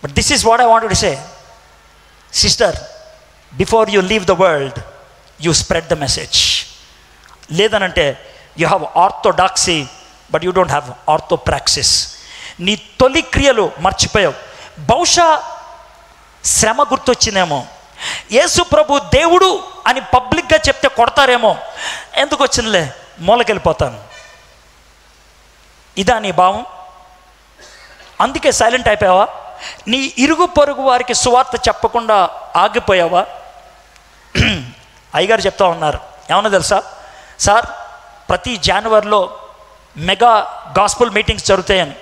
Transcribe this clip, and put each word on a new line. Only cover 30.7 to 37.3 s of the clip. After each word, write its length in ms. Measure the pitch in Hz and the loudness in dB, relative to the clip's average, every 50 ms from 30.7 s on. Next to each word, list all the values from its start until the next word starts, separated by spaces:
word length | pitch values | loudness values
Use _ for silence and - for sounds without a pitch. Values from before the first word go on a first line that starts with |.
| 285 247 | 2 -2
వారికి 320 | 262 269 254 247 247 247 240 | 0 2 2 2 0 -2 -4
సువార్త 540 | - - 254 240 247 254 - - 226 - 233 | -2 0 2 2 2 2 0 -2 -4 -2 -2
చెప్పకుండా 640 | 208 - - 220 - 240 226 220 214 202 180 160 - - - - - | -2 0 -4 -2 -2 -2 0 2 2 2 2 0 -2 -8 -18 -4 0
ఆగిపోయావా? 720 | 175 180 214 202 240 - - 196 185 170 165 175 175 190 - - - - - - - - - - - _ _ _ - _ _ _ _ _ _ _ | 0 0 0 0 -2 0 0 2 2 2 2 2 0 0 -2 -8 -20 -20 -20 -20 -20 -20 -20 -20 -20 _ _ _ -20 _ _ _ _ _ _ _
<clears throat> 100 | - - 226 208 165 127 123 - - - _ _ - _ _ - | -2 0 0 0 -4 -6 -12 -16 -20 -20 _ _ -20 _ _ -2
అయ్యగారు 260 | 147 180 196 226 220 | -2 2 2 2 2
చెప్తా 240 | 180 190 - - 196 | 0 -2 0 2 0
ఉన్నారు, 340 | 180 170 165 160 151 143 - - - - - - - | 0 2 0 -2 -4 -4 -4 -10 -14 -20 -20 -6 -2
ఏమన్నా 180 | 156 185 208 220 | -2 0 0 2
తెలుసా 340 | 196 185 151 - 208 190 - - - - - - - - - - | 0 0 0 2 0 0 -2 -4 -18 -20 -20 -20 -20 -20 -20 -20